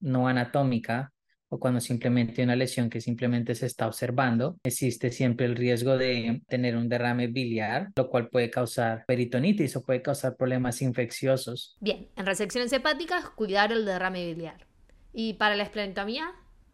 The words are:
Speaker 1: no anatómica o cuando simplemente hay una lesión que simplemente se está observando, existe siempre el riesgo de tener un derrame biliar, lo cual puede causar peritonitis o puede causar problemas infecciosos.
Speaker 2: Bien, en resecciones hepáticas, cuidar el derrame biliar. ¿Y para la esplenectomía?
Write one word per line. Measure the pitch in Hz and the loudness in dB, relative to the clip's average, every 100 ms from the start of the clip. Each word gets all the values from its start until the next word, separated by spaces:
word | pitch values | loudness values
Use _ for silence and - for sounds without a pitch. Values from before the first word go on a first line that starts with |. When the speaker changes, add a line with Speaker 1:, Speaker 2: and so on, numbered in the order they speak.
Speaker 1:
no | 143 127 127 | -2 2 4
anatómica | 127 120 143 135 117 - 120 139 _ _ _ - | 2 2 2 2 2 0 -4 -4 _ _ _ -10
o | 127 | -2
cuando | 131 123 | 0 0
simplemente | - 120 123 123 117 123 | 0 0 2 2 2 2
hay | |
una | 123 123 | 2 2
lesión | 127 131 117 | 0 0 -2
que | 113 | -2
simplemente | 120 117 123 120 120 | -4 -2 0 0 0
se | 117 127 | -2 -2
está | - 113 | -2 -4
observando, | - 123 123 127 117 131 - | -2 -2 2 4 4 0 -2
existe | 127 - 131 - 123 | -4 0 -2 0 -2
siempre | - 127 117 | 2 2 2
el | 123 | 0
riesgo | 120 123 117 123 131 | 2 2 2 2 2
de | 127 120 113 120 - | 2 0 0 -2 -2
tener | 127 123 117 | -2 0 0
un | 117 | 0
derrame | 120 120 120 120 | 0 0 0 0
biliar, | 123 120 113 107 127 196 | -2 -2 -2 -2 -2 -2
lo | - 127 | -2 0
cual | 123 117 | 0 0
puede | 127 120 | 0 0
causar | 127 120 - 117 110 - | 0 -2 0 0 0 0
peritonitis | 123 123 123 165 208 143 135 | 0 2 2 2 2 2 -2
o | |
puede | - 127 | -2 -2
causar | 143 135 131 | 0 -2 -2
problemas | - 127 127 127 120 | 0 0 0 0 0
infecciosos. | 131 123 117 - 135 131 - 120 - - | -2 0 -2 -2 0 0 0 -10 -12 -8
Speaker 2:
Bien, | 208 - - - | -4 -4 -6 -6
en | |
resecciones | 190 190 208 247 240 | -2 -2 -2 -2 0
hepáticas, | 262 262 294 330 359 349 | 0 0 -2 -2 -4 -4
cuidar | - 214 196 208 | -6 0 4 4
el | 233 | 4
derrame | 208 180 185 185 | 0 0 -2 -2
biliar. | 175 165 160 - - _ _ - - | -4 -6 -10 -12 -20 _ _ -20 -12
¿Y | 233 226 | -4 -4
para | - 214 | 0 2
la | 208 | 2
esplenectomía? | 202 214 196 185 202 262 320 370 - - - | -2 -4 -6 -4 -4 -4 -6 -10 -20 -20 -20